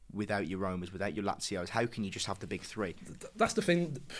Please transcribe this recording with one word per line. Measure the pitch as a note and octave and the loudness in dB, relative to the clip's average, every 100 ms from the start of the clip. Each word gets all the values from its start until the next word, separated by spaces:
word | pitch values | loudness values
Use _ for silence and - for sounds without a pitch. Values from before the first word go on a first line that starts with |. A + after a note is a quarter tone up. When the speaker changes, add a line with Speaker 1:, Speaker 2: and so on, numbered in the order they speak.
| - | -8
Speaker 1:
without | G2 G#2 G2+ E2 | -2 2 2 2
your | F#2+ | 0
Romas, | F#2+ F#2 F2+ | 0 0 -2
without | F2+ G2+ G#2 | -2 -2 0
your | G2+ | 0
Lazios? | - - F#2+ F2 | 0 0 -2 0
How | A#2 A#2+ | 2 2
can | A#2 | 0
you | G2 | -2
just | - - | -2 -4
have | G2 | -4
the | F2+ | -4
big | F#2 | -6
three? | - G#2+ F#2+ | -6 -4 -4
Speaker 2:
Th-, | - - - | -4 -12 -12
th-, | - A3 | -6 2
that's | A3 | 4
the | A3 | 4
thing. | F#3+ E3+ E3+ C3 - - | 4 6 4 -2 -8 -10